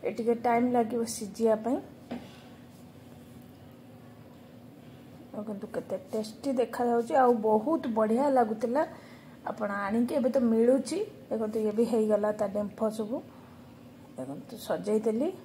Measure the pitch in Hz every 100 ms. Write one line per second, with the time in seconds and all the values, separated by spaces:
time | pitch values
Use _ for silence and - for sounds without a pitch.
0 | - 208 226 233 240 233 247 247 226 240
1 | 226 - 208 - 226 214 226 294 - -
2 | - - - - - - - - - -
3 | - - - - - - - - - -
4 | - - - - - - - - - -
5 | - - - 220 208 202 214 - - 190
6 | - 214 214 - 277 262 233 - 240 233
7 | 233 294 254 240 214 214 220 320 269 220
8 | 220 226 285 262 226 214 233 254 330 -
9 | - - - - - - 208 202 202 220
10 | 240 294 240 269 240 226 233 262 - 339
11 | 440 - - 220 220 220 214 208 233 233
12 | 214 208 208 214 208 202 208 - 220 214
13 | 208 269 - - - - - - - -
14 | - - 131 277 - 220 - 214 185 214
15 | 226 220 302 -